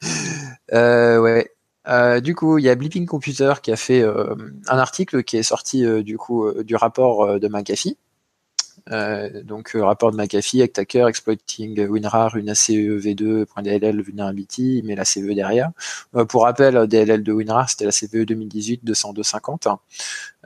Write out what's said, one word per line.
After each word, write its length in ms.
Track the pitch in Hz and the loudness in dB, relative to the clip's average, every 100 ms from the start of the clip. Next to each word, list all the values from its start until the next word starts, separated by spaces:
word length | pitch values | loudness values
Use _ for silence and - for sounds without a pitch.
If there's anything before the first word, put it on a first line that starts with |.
| - 160 196 156 139 123 - | -8 -6 -6 -8 -10 -16 0
Euh, 460 | 117 120 120 117 117 | 4 6 6 6 6
ouais. 340 | 113 117 - _ _ _ - | 4 2 0 _ _ _ -2
Euh, 320 | 127 123 120 | 2 4 2
du 140 | 131 | 0
coup, 220 | 170 160 156 | -2 2 4
il 80 | |
y 60 | 131 | 4
a 40 | |
Blipping 300 | 123 147 180 | 2 0 -4
Computer 480 | 175 151 135 135 139 139 | -4 -6 -6 0 0 0
qui 80 | - | -2
a 60 | 110 | -4
fait, 240 | - 127 | 2 4
euh, 340 | 110 104 107 104 110 - - | 4 0 -4 -6 -12 -14 -2
un 100 | 131 | 0
article 440 | 127 - 190 135 | 0 -2 -4 -2
qui 120 | 120 113 | -2 -2
est 60 | |
sorti, 420 | 113 113 - 135 | -2 -4 -2 0
euh, 180 | 120 110 | 2 0
du 140 | 104 110 | -2 -10
coup, 300 | - 120 107 | -4 -2 -2
euh, 180 | 104 | -2
du 100 | 107 | -2
rapport, 500 | 110 117 - 127 110 | 0 0 2 2 4
euh, 140 | 101 101 | 2 2
de 100 | 104 | 0
McAfee. 500 | 104 101 98 185 294 _ _ _ _ _ - - _ - | -4 -4 -4 -4 -8 _ _ _ _ _ -10 -10 _ -8
Euh, 520 | 110 107 104 104 104 | -6 -4 -4 -6 -12
donc, 340 | 101 107 110 113 | -14 -14 -6 0
euh, 80 | |
rapport 260 | 101 107 117 | 2 4 2
de 60 | 110 | 2
McAfee, 460 | 104 101 - 127 | -2 -2 0 2
Attacker, 440 | 123 - 98 127 120 | 2 0 -2 2 2
Exploiting 800 | 110 - 110 - - 110 107 101 | 2 -4 -4 -6 -12 -8 -4 -2
WinRAR, 500 | 107 104 113 113 113 | -2 0 0 0 0
une 120 | 104 | -2
A 60 | |
C 240 | 104 - 107 | 0 2 2
E 180 | 107 104 | 2 -2
V 180 | 104 | -2
deux 300 | 101 107 110 | -2 0 0
point 180 | 104 - | -2 -6
D 80 | 101 | -2
L 140 | 101 | 0
L 160 | 107 104 | 0 -2
Vulnerability, 800 | 98 101 101 98 98 - 127 127 | -4 -6 -6 -6 -10 -4 0 0
il 60 | |
met 100 | 110 | -2
la 100 | 101 | -4
C 160 | 110 - | -2 -2
V 100 | 98 | -2
E 20 | |
derrière. 360 | 101 95 113 147 - - - - 120 | -2 0 0 0 -6 -12 -12 -6 -2
Euh, 80 | |
pour 200 | 113 123 | 0 4
rappel, 420 | 117 123 135 127 110 | 2 6 4 6 4
D 80 | 110 | 4
L 140 | 107 | 4
L 120 | 110 | 2
de 100 | 107 | 2
WinRAR, 360 | 107 107 113 131 | -2 0 0 0
c'était 160 | - | -2
la 80 | 107 | -2
C 160 | - 107 | -2 -2
V 100 | 110 | -2
E 40 | |
deux 100 | 110 | -2
mille 140 | 110 107 | -2 -6
dix-huit 320 | 107 107 120 | -8 -6 -6
deux 120 | 117 | -4
cent 180 | 107 104 | -4 -4
deux 100 | 101 | -6
cinquante, 440 | 104 107 - 160 110 | -6 -6 -8 -4 -2
hein, 140 | 101 _ - - - - _ | -4 _ -16 -12 -12 -14 _